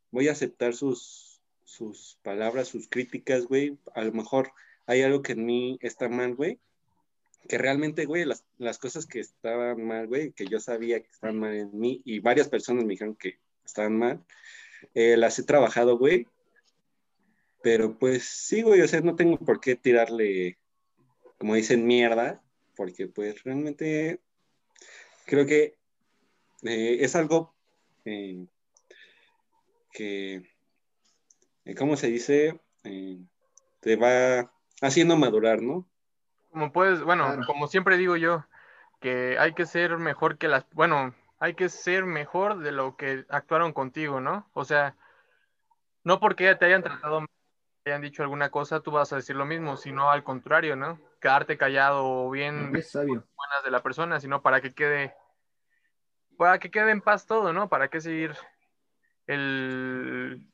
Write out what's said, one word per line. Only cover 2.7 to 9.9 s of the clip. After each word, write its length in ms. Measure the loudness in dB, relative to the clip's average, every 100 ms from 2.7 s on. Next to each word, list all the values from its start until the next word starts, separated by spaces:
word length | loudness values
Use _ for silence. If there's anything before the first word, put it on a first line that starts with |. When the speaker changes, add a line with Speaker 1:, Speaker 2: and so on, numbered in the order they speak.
| -8 -8
Speaker 1:
críticas, 560 | -6 -6 -6 -2 -2 0
güey. 320 | 0 -2 -6 -12
A 80 | -6
lo 80 | -4
mejor 400 | -4 -2 -2 -2 -6 -20 _ -2
hay 140 | 2
algo 220 | 4 2
que 100 | -2
en 140 | -4 -2
mí 320 | -2 -2 -6
está 300 | -10 -6 -4
mal, 240 | -2 -4
güey. 260 | -2 -4 -6 _ _ _ _ _ _ _ _ -6
Que 80 | -2
realmente, 480 | 0 0 -2 -4
güey, 220 | -4 -2 -2
las, 180 | -4 _ -10
las 200 | -8 -6
cosas 280 | -8 -10 -10
que 120 | -10
estaban 600 | -12 _ -6 -4 -4 -4
mal, 200 | -6